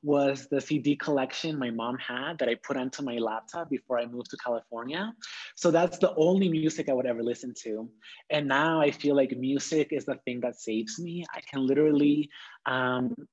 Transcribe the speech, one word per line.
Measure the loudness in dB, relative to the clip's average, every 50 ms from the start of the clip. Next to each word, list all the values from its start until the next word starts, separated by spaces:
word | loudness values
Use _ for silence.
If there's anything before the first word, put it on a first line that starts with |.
was | 0 2 4 4 4 2 0 -2 -4 -2
the | -2 -2
C | 0 0 -2 0
D | 2 0 0
collection | 0 0 0 0 0 0 -2 -4 -4 -4 -4 -4 -2
my | -2 -2
mom | -2 -4 -4 -4 -4
had | -6 -6 -8 -6 -6 -6 -6 -4 -2
that | 0 0
I | 0
put | 0 -2 -4 -4
onto | -4 -4 -4 -6 -6
my | -6 -4 -2
laptop | -2 -2 -2 -2 -4 -6 -8 -8 -8 -6 -4
before | -4 -6 -2 -2 -2 -2
I | -2
moved | -4 -6 -10 -10 -10
to | -12
California. | -8 -4 -4 -4 -4 -4 _ -10 -8 -6 -6 -4 -4 -4 -6 -8 -10 -14 -16 -14 -14 -14 -16 -6
So | 0 2 4
that's | 4 4 4 2 2
the | 2 2 2 4
only | 4 4 4 6 4 4 2
music | 2 2 2 0 0 -2 -2 0
I |
would | 0 0 0
ever | 0 -2 -2
listen | -2 -2 -4 -4 -6 -12 -12 -10
to. | -8 -8 -6 -6 -8 -10 -14 _ -20 -20 -20 -18 -6 -2
And | -2 0 2
now | 2 2 2 4 4 4 4
I | 4 2
feel | 2 2 2 2 4
like | 4 4 2 0
music | -2 -2 0 0 -2 -2 0 0 0 0 0
is | -2 -4 -4
the | -4 -6 -6 _
thing | -6 -4 -4
that | -4 -4 -4 -6
saves | -6 -2 -2 -2 -2 -4 -6 -8
me. | -8 -6 -6 -8 -8 -8 -12
I | -14 -12 -6
can | -4 0 2
literally, | 2 4 4 6 6 6 6 6 6 4 4 0 -2 -8 -18 -20 -20 -16 -6 -2
um, | 0 0 2 2 2 2 0 0 -2 -4 -6 -10 -16